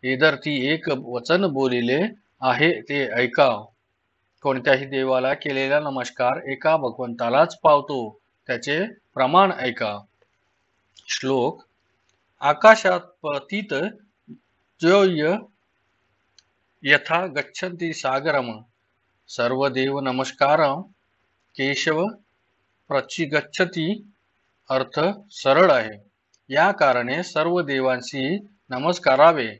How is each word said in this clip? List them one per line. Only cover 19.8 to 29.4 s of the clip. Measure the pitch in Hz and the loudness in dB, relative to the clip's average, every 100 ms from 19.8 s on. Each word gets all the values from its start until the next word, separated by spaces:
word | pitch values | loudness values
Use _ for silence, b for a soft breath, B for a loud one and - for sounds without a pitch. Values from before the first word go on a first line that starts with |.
| 131 139 | -2 -2
नमस्कार | 135 127 131 - 139 156 147 143 196 _ _ _ _ _ _ | -4 -4 -6 0 2 4 2 0 -10 _ _ _ _ _ _
केशव | - 135 139 - 156 196 - _ _ _ _ _ _ _ | -6 -4 -2 -2 -2 -2 -6 _ _ _ _ _ _ _
प्रचिगच्छति. | 139 131 - 156 151 - - 180 175 160 208 - _ _ _ _ _ _ | -4 -4 -6 -2 -4 -4 -4 -4 -2 -4 -6 -10 _ _ _ _ _ _
अर्थ | 131 131 - 165 202 - | -4 -2 -2 -2 -2 -14
सरळ | - 135 135 190 | -4 2 4 6
आहे. | 131 110 104 _ _ _ _ _ | 4 0 -10 _ _ _ _ _
या | 139 180 | 2 2
कारणे | 196 143 123 120 147 | 4 2 2 0 -4
सर्व | 180 156 160 180 | -4 -2 0 0
देवांशी | 147 135 131 127 123 139 131 196 - _ _ | -2 0 0 -2 -6 -6 -4 -4 -8 _ _
नमस्कारावे. | 127 151 175 - 131 160 160 | -6 -4 0 2 6 6 6